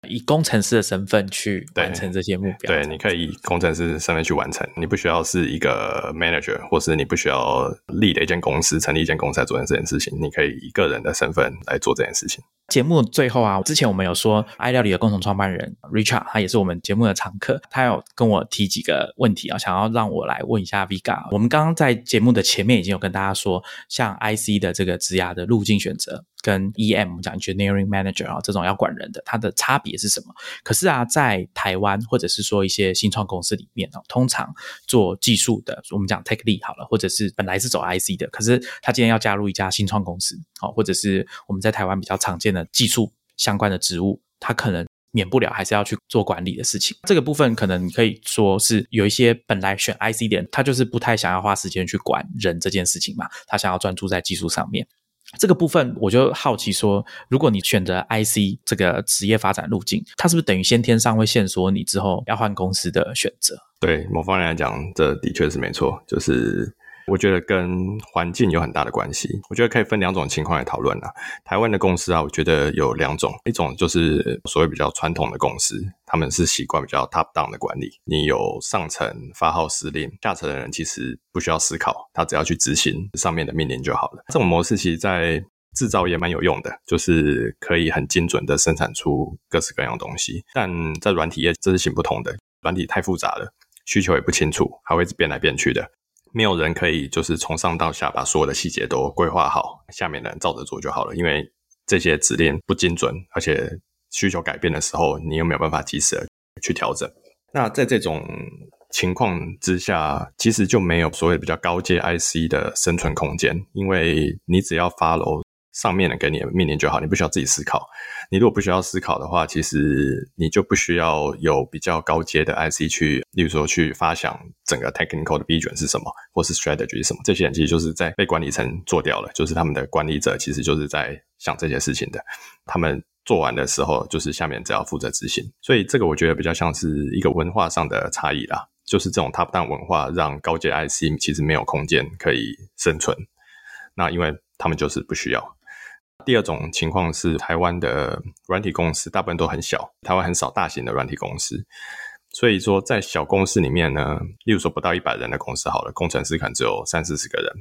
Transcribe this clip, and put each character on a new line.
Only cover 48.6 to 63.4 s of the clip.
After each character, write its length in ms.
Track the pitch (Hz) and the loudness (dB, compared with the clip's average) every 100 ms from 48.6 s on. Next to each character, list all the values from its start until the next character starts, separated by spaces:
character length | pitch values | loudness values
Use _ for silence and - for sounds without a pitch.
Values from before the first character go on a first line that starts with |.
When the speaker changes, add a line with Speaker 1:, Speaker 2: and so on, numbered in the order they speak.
| - 110 - | 4 2 2
Speaker 1:
有 160 | 107 101 | 2 2
一 40 | |
些 240 | - 120 113 - | 6 4 4 0
本 120 | 101 | 0
来 140 | 98 98 | 0 0
选 180 | - - | -2 -2
I 160 | 107 | -2
C 160 | 110 110 | -2 0
的 100 | 98 | 0
人， 100 | 90 | 0
他 100 | - | 0
就 120 | 135 | 2
是 100 | 127 | 2
不 160 | 120 120 | 2 0
太 160 | - 110 | 0 0
想 160 | 90 | 2
要 100 | 92 | 0
花 140 | 101 98 | 0 0
时 140 | 95 | -2
间 180 | 92 90 | -4 -2
去 100 | 98 | -2
管 280 | - - - 98 | 0 -2 -2 -2
人 220 | 98 85 | -2 0
这 100 | 95 | -2
件 160 | 95 87 | 0 0
事 140 | 87 | -2
情 160 | - - | -4 -6
嘛， 120 | - - - | -10 -12 -6
他 100 | 104 | -2
想 140 | 98 | 0
要 60 | 92 | 0
专 180 | 98 92 | -2 -2
注 120 | 98 | -2
在 100 | 90 | -2
技 160 | - 87 | -2 -4
术 140 | 87 | -2
上 200 | - - | -4 -4
面。 160 | - - _ _ _ - - | -4 -6 _ _ _ -20 -2
这 80 | 196 | 2
个 80 | 170 | 4
部 120 | 165 | 4
分 280 | 175 127 - | 2 0 0
我 120 | 104 | 4
就 200 | 117 135 | 6 4
好 240 | 139 139 107 | 2 -2 0
奇 160 | - | -2
说， 320 | 95 107 101 - - - | 2 4 2 0 -12 0
如 120 | 131 | 4
果 100 | 147 | 4
你 100 | 101 | 4
选 220 | - 104 | 2 2
择 140 | 92 90 | 2 -2
I 220 | - 113 | 0 0
C 360 | 107 - 101 110 | 2 2 2 0
这 120 | - 101 | -4 2
个 260 | 92 82 | 2 2
职 240 | 98 - 98 | 0 0 2
业 100 | 110 | 4
发 160 | 95 | 4
展 160 | 98 78 | 0 -2
路 160 | 98 | -2
径， 200 | - - - - | -2 -4 -4 0
它 140 | 175 | 4
是 60 | 165 | 4
不 40 | |
是 60 | 156 | 4
等 100 | 92 | 2
于 60 | |
先 180 | 92 120 | 4 4
天 200 | 113 113 | 4 4
上 180 | 117 110 | 4 4
会 80 | 110 | 4
限 220 | 120 95 | 4 2
缩 240 | - 92 | 2 2
你 120 | 98 | 2
之 160 | - 98 | 0 0
后 240 | 98 87 123 | 2 0 -2
要 80 | 110 | 0
换 180 | 110 | 0
公 180 | 98 92 | 0 -2
司 200 | 95 90 | 0 0
的 240 | - - 131 | 0 0 -2
选 180 | - | -4
择？ 180 | _ | _